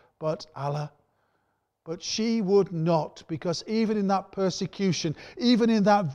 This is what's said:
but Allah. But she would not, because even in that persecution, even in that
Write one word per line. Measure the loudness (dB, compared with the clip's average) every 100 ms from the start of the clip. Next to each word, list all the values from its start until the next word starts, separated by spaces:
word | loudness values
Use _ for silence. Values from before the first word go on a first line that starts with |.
| _ _
but | -6 -6 -10 -8
Allah. | -6 -6 -8 -12 _ _ _ _ _ _ _ _ -12
But | -10
she | -8 -4 -2 0
would | 4 4 4
not, | 0 2 0 0 -10 -10
because | -6 -4 -4 -2
even | 0 2 0
in | 0
that | 0 -2
persecution, | -2 -2 -2 -6 -2 0 0 -2 -6 -12 -2
even | 2 4 4
in | 4
that | 4 4 2